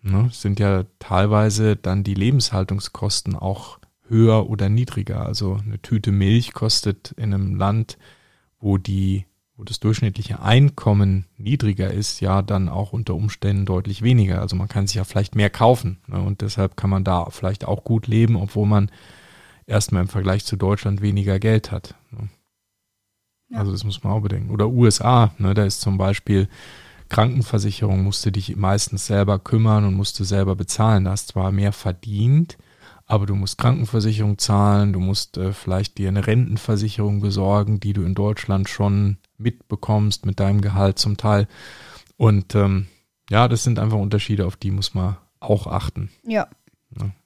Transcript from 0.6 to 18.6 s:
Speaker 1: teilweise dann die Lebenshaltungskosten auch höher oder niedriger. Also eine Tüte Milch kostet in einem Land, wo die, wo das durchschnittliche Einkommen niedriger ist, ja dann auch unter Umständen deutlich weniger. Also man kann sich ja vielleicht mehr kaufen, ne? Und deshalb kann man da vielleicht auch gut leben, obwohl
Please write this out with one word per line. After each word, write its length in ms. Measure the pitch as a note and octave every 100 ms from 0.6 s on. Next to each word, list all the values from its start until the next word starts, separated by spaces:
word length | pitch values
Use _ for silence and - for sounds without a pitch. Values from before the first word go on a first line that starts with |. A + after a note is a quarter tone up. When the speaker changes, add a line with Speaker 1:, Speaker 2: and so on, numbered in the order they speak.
| G2+ F#2+ F#2+ _
Speaker 1:
teilweise 760 | - F#2 G2+ G#2+ G#2+ G2+ A2 G#2
dann 280 | - F#2+
die 120 | G2 F#2+
Lebenshaltungskosten 1200 | G#2 C3+ - F#2+ F#2 G2+ - - G#2 - - F#2+
auch 440 | F#2+ G2+ - - _ _ _
höher 420 | A2+ A2+ A2 G#2+
oder 200 | A2 G2
niedriger. 560 | A2 B2 - G2 G2+ -
Also 340 | G2+ G2 G2+ G#2
eine 160 | G#2
Tüte 320 | - A2 G#2
Milch 400 | G2+ G2 A2+ A#2
kostet 580 | - A2 - G#2+ G2+ -
in 220 | - A2
einem 220 | G2 F#2+ F#2+
Land, 420 | G2 A2 A2+ - - _ _ _ _ _
wo 180 | G#2 F#2+
die, 480 | F#2 G2 F#2+ F#2+ F#2 _ _ -
wo 80 |
das 160 | G2+ A2+
durchschnittliche 640 | G#2+ A2 A2 G2 - -
Einkommen 840 | F#2+ A#2+ C#3+ C#3+ - G2+ G2 F#2+ F#2+ _
niedriger 540 | G2+ C#3+ G#2+ F#2+ F#2+
ist, 280 | F#2+ G#2 -
ja 220 | F#2+ G2
dann 260 | G2 G2 F#2
auch 240 | F2 G2+
unter 240 | A#2 A2 E2+
Umständen 500 | G#2+ - G2 G2 G2
deutlich 360 | F#2 F#2 G2
weniger. 400 | A2 B2 G2 F2+
Also 160 | G#2 F2+
man 100 | G2
kann 200 | G2+ G2
sich 100 | G#2+
ja 80 | F#2
vielleicht 300 | G2+ G2 G2+
mehr 140 | G2+
kaufen, 520 | - A2+ A#2+ - F#2+ -
ne? 140 | F#2+
Und 200 | F#2+ G2+
deshalb 340 | G2+ - G2 -
kann 140 | G2
man 160 | F#2+ F#2+
da 240 | F2+ E2+
vielleicht 340 | - F#2 G2
auch 220 | - G2+ -
gut 220 | A2+ A2+
leben, 280 | A2 A2+ A2
obwohl 320 | G2 -